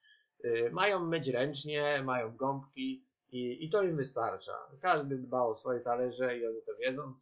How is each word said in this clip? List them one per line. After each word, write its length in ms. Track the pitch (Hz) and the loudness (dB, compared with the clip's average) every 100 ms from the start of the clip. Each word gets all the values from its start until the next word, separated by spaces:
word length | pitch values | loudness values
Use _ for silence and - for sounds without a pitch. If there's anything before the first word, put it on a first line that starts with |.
| _ _ _ - | _ _ _ -6
Y, 260 | 120 117 120 | 0 2 2
mają 340 | 170 202 190 165 | 4 4 4 2
myć 220 | 165 131 | 0 2
ręcznie, 760 | 123 143 139 147 147 147 143 | 2 2 -2 -4 0 2 2
mają 320 | 131 123 113 117 | 2 0 -2 -2
gąbki, 680 | 135 139 139 135 131 131 _ _ _ | -2 -2 -6 -6 -4 -4 _ _ _
I, 300 | 123 123 123 | -6 -4 -4
i 60 | 156 | 0
to 120 | 208 | 2
im 140 | 190 156 | 2 2
wystarcza. 560 | 127 120 110 95 - - - 135 | -2 -2 -2 -4 -8 -12 -12 -4
Każdy 380 | 180 160 139 131 | 0 2 0 -4
dba 240 | 120 127 120 | -2 2 2
o 80 | |
swoje 260 | 110 131 120 | 0 -2 -2
talerze 580 | 120 120 127 117 127 120 | 0 0 0 0 -2 0
i 80 | 117 | -2
oni 160 | 113 - | -4 -8
to 100 | 104 | -2
wiedzą. 380 | 127 131 143 127 | -2 -2 -6 -12